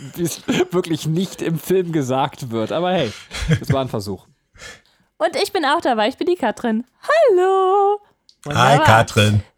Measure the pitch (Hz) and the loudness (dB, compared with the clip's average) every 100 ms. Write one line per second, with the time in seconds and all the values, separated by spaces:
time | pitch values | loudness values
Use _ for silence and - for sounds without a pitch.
0 | 139 160 170 - - - 370 175 180 156 | -12 -6 -6 -4 -4 -2 0 -2 -2 -4
1 | 156 160 190 - - 165 - 185 175 160 | -2 -2 -4 -6 -6 -4 0 0 0 -2
2 | 127 131 143 - 127 113 107 131 180 185 | -2 0 -2 -4 -6 -4 -4 -2 -2 -2
3 | 123 - - - - 156 - 139 131 117 | -2 -6 -14 -8 -2 -2 0 -2 -2 -6
4 | 98 92 - _ _ _ - - _ _ | -8 -10 -14 _ _ _ -20 -20 _ _
5 | _ _ 330 - 392 381 277 320 330 226 | _ _ -4 -2 -4 -2 0 0 0 0
6 | 214 - - 349 233 208 240 220 - _ | -2 -2 -2 -2 -2 -2 -2 -4 -6 _
7 | - 605 587 359 370 381 370 392 403 415 | -2 2 4 4 4 2 2 2 2 0
8 | - _ _ _ 143 143 127 - - 110 | -6 _ _ _ -4 2 4 6 6 4
9 | 113 - 104 104 - | 4 2 2 2 -2